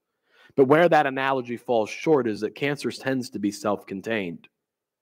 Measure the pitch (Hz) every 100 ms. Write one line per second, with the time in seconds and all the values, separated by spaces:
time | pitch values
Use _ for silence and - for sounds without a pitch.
0 | _ _ _ _ _ - 131 151 175 156
1 | 139 135 135 135 123 117 - 117 104 -
2 | 165 147 117 101 104 - 143 143 123 -
3 | 135 131 117 104 101 101 110 98 - 98
4 | 98 113 92 80 _ _ _ _ _ _